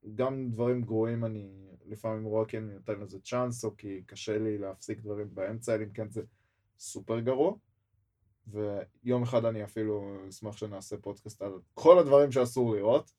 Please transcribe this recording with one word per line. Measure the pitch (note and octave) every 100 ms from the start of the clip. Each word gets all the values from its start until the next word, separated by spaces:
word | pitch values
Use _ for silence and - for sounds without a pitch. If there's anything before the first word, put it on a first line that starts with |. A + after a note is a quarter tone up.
| G#2
גם | G#2+ B2+ C3+ B2+
דברים | A2 A#2+ B2+
גרועים | A2+ A2 A2+ A#2
אני | A2+ G#2+ G2 G2 F#2+ F#2 -
לפעמים | G#2+ A2+ A2
רואה | A2 A2
כי | A2 A2
אני | A2
נותן | F#2+ F#2 G#2
לזה | G2+ F#2+
צ'אנס, | - B2 B2 A#2+
או | A2+ G#2
כי | G#2 F#2+ F2+
קשה | G2 - G#2+
לי | A2 G#2
להפסיק | G2 G2 - G#2+
דברים | G#2+ G#2 G#2
באמצע, | A2 A2+ A2+ A#2
אלא | A2
אם | G#2+
כן | G2+ G#2+
זה | A#2 - _ _ _ _ _
סופר | - - - A#2
גרוע, | A#2 C3 D#3+ A3+ _ _ _ _ _ _ _ _ -
ויום | G#2 G#2 G2+ F#2+ _ A#2+ B2
אחד | A#2+ A#2+
אני | A2+ A2+
אפילו | G2+ A2+ G#2+ G#2 G2+ G2 F#2+
אשמח | F#2+ G#2+ G#2+
שנעשה | G#2+ G2 - G#2
פודקאסט | G2+ G#2 - -
על | G2+ F#2+ -
כל | - D#3+ F3+
הדברים | D3+ C#3 C#3+
שאסור | B2+ A#2+ C3 A#2+ G#2
לראות, | G#2 C#3 -